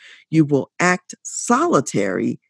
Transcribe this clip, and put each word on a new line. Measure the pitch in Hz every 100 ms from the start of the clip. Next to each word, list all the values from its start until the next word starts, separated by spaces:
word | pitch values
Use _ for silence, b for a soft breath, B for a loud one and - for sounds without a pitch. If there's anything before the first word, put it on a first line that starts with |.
| B B _
You | 160
will | 143 139 - -
act | 175 180 - -
solitary | - - - 247 349 175 - 113 98 92 120 117